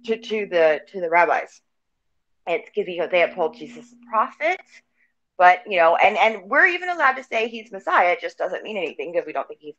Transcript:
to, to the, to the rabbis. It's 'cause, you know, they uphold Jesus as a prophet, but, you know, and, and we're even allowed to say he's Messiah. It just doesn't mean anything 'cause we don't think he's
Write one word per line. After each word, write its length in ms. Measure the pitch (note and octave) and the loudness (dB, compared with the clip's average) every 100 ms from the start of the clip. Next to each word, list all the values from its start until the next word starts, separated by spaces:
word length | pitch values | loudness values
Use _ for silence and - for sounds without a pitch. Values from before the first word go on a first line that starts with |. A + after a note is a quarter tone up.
| A3+ | -6
to, 120 | A3+ | -6
to 300 | - A3 G3 | -4 -6 -2
the, 340 | F3 D#3+ D3+ - | 2 2 2 -4
to 80 | G3 | -8
the 80 | E3+ | 2
rabbis. 500 | E3+ E3 - - _ _ _ _ _ _ _ _ _ - | 4 4 2 -4 _ _ _ _ _ _ _ _ _ -6
It's 220 | E3 - | -6 -4
'cause, 120 | G#3 F#3 | -8 -6
you 100 | F3 | -6
know, 100 | D#3+ | -2
they 140 | F3+ | 0
uphold 340 | E3 F#3 D#3+ - | 0 0 -4 -6
Jesus 280 | D3+ - - | -16 -18 -20
as 80 | |
a 160 | _ - | _ -4
prophet, 500 | A3 B3+ - D#4 F#4+ _ - _ _ _ _ _ - | -2 -2 -4 -4 -4 _ -20 _ _ _ _ _ 4
but, 240 | F3+ F3+ - | 4 4 0
you 100 | F#3 | 2
know, 180 | E3 E3+ | 4 4
and, 220 | F#3+ G3+ | 2 4
and 320 | G#3+ G#3+ F#3+ | 0 0 -2
we're 160 | C#4 F4+ | 2 2
even 220 | F4 F4+ | 0 -6
allowed 240 | F4 C4+ | 0 0
to 100 | C4 | 0
say 240 | B3+ A3 A3+ | -6 -4 -4
he's 240 | A3+ G#3 | -8 -14
Messiah. 400 | F#3+ - C4 F3+ | -10 0 2 2
It 80 | E3+ | 0
just 160 | F3 - | -6 -8
doesn't 240 | D#3+ E3 | -8 -8
mean 120 | G3 G#3+ | -10 -8
anything 360 | D3+ - D3 | -8 -8 -6
'cause 100 | E3+ D3+ | -6 -6
we 80 | |
don't 140 | C#3 - | -8 -10
think 120 | D3+ | -14
he's 160 | D3+ | -20